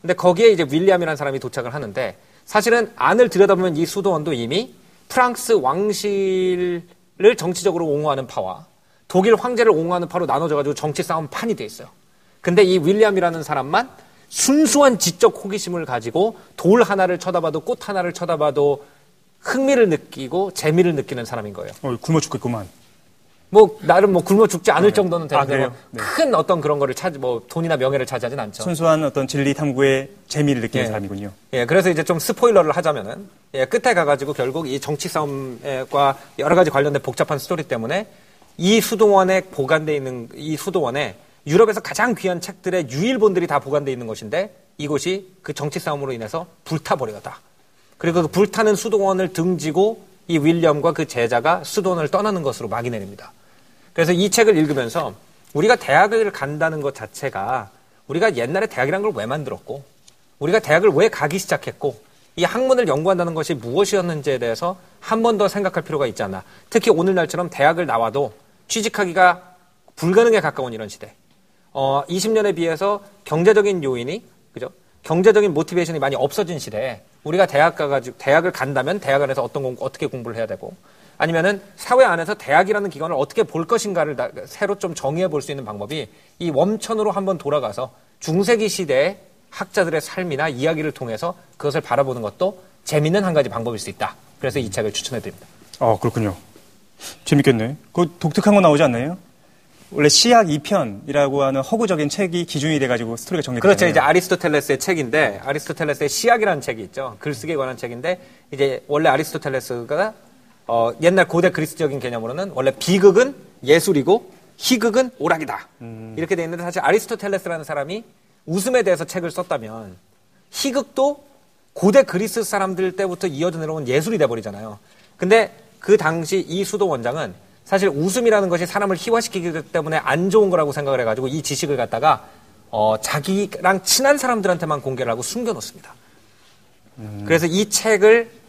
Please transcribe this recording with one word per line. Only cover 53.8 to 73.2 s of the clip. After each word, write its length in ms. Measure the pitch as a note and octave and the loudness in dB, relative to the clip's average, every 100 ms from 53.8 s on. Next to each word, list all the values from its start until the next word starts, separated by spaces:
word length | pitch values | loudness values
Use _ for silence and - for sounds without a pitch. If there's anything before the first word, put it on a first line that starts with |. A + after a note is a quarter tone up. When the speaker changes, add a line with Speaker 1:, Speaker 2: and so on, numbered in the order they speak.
| _ | _
Speaker 1:
그래서 200 | - D#3+ | 0 2
이 180 | F3 G3+ | 2 2
책을 260 | G#3+ A3 E3+ | 4 6 6
읽으면서 580 | D3+ C#3 A#2 E3 C3+ G2+ _ _ _ | 2 0 -2 -4 -6 -10 _ _ _
우리가 240 | C#3+ G3+ A#3+ | -2 2 2
대학을 540 | - C#3+ G3+ A3+ G#3+ | 4 4 4 2 -2
간다는 500 | - C#3 D3+ E3 D#3 | -4 -8 -2 -4 -2
것 140 | C#3+ | -6
자체가 760 | - A2 - C#3 F#2+ G2+ B2+ G2+ _ _ _ _ | -8 -16 -8 -8 -6 -4 -6 -6 _ _ _ _
우리가 300 | D3+ G#3+ C3 | 0 0 0
옛날에 300 | A#2+ F#3 G#3+ | -2 -2 -4
대학이란 360 | - C3+ F#3+ | -2 -2 0
걸 100 | G#3 | -2
왜 120 | C3+ A2 | -4 -6
만들었고 560 | D3 C#3 F#2+ - C3 - _ _ _ _ _ | -6 -6 -12 -12 -14 -14 _ _ _ _ _
우리가 220 | D3 G#3+ | 0 0
대학을 300 | - D#3 G#3 | 4 4 4
왜 140 | D3 G#3 | 4 2
가기 300 | - D3 F#3 | 0 -4 -4
시작했고 580 | - D3+ - - D3 B2 _ _ _ - | -4 -4 -4 -6 -8 -8 _ _ _ -4
이 80 | |
학문을 420 | F3 A3+ C4 B3+ G#3+ | -2 0 2 2 2
연구한다는 460 | C#3 E3 F#3 E3+ | 0 0 0 -2
것이 200 | D#3+ D3+ | -4 -4
무엇이었는지에 840 | D3 A2+ C#3+ G3+ G3+ F3 D#3 C#3+ C3 | -6 -4 -2 0 0 -2 -4 -2 -2
대해서 380 | A#2+ A2+ F3 F#3 - _ | -2 -4 -4 -8 -16 _
한 220 | - A3+ | -4 0
번 160 | A#3 G#3+ | 2 2
더 100 | G3 | 0
생각할 340 | G3+ F#3+ F3+ | 0 -4 -4
필요가 240 | - D3+ C3 | -6 -4 -4
있지 160 | - | -4
않나. 200 | G#2 F#2+ - - _ | -8 -8 -14 -20 _
특히 200 | A#3 A3+ | 0 2
오늘날처럼 600 | E3 F3+ F#3 E3 - F3 | 2 4 2 0 -2 -6
대학을 360 | - C#3+ E3 D#3+ | 2 2 2 -2
나와도 460 | A#2 A2+ B2+ C3+ - _ _ _ | 0 0 -2 -4 -8 _ _ _
취직하기가 760 | A3+ G#3+ G#3+ F#3+ E3+ F3+ F3 - _ _ _ _ - | -6 -4 -2 -2 2 2 0 -8 _ _ _ _ -4
불가능에 440 | E3 F#3 A#3 G#3+ | 2 4 4 2
가까운 320 | D#3 - B2+ | 0 -6 -8
이런 160 | A2 G#2+ | -8 -12
시대. 260 | - G#2+ _ _ _ _ _ _ | -14 -20 _ _ _ _ _ _
어, 300 | C#3 C3+ C#3 D3+ | -4 0 0 -2
이십 240 | F3+ G#3+ | -4 0
년에 200 | A3 G#3 | 2 2
비해서 480 | E3+ E3 D#3+ G3 G#3 - _ | 0 -2 -2 -2 -4 -8 _